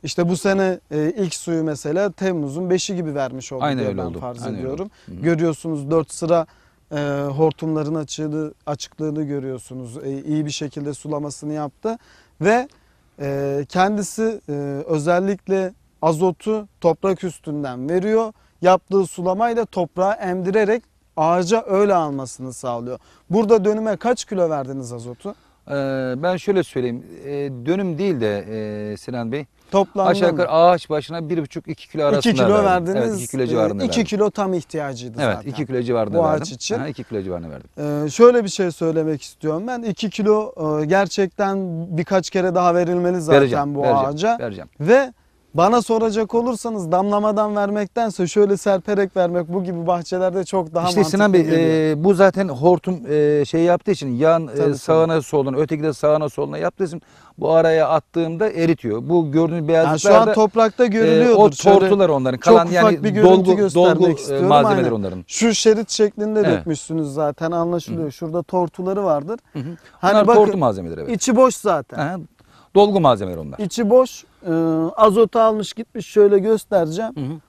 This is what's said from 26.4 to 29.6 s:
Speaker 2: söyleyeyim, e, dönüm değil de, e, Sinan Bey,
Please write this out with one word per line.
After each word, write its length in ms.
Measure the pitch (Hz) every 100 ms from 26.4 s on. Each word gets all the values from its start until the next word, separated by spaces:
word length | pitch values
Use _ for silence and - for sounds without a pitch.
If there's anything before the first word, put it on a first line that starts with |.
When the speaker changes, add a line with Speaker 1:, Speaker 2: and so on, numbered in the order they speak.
| - 196
Speaker 2:
söyleyeyim, 400 | 170 - 123 120 - 85 139
e, 40 | 143 143 131 120
dönüm 320 | 180 196 151
değil 240 | 196 151
de, 240 | 110 101 92 110 107 104 104
e, 60 | 104
Sinan 340 | - 123 117
Bey, 140 | 135 143 _